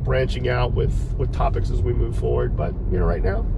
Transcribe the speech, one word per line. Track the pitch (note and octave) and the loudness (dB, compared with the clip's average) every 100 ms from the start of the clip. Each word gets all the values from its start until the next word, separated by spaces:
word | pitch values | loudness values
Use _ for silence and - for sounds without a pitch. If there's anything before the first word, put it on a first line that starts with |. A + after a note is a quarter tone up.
branching | - C3 C3 - B2+ | 0 0 0 0 0
out | B2 B2 | 0 0
with, | - - - - - | 2 2 0 -2 -2
with | C3 | -2
topics | - B2+ - - | 0 0 0 0
as | - | 0
we | - | 0
move | A#2+ A#2 - | 0 0 0
forward. | A#2 A#2+ B2 - | 0 0 0 0
But, | - - - | -2 -2 -2
you | F2+ | 0
know, | F2+ | 2
right | - | 2
now | C3+ G2 F#2+ | 0 0 -2